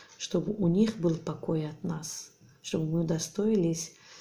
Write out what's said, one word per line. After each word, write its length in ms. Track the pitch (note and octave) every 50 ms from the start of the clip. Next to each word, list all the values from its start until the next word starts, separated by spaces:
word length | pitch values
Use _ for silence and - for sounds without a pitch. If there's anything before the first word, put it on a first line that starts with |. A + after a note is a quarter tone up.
| - - - -
чтобы 340 | - - - F3 D3+ E3+ G#3+
у 140 | G#3+ F#3+ E3+
них 300 | E3+ G3 A3+ A3 - -
был 180 | E3 F3 D#3+
покой 520 | D#3+ - E3 D3+ - - - E3 D#3 D3+ D3+
от 160 | D#3 - -
нас, 460 | F3 D#3+ D#3 D#3+ - - - - - _ _ _ - - _
чтобы 240 | - - - E3 D#3+
мы 140 | D#3 D#3+ E3+
удостоились, 920 | E3 D#3+ E3 D#3+ - - - G3+ G#3 A3 A3 G3 E3+ E3 E3 D#3+ - - - - - - - -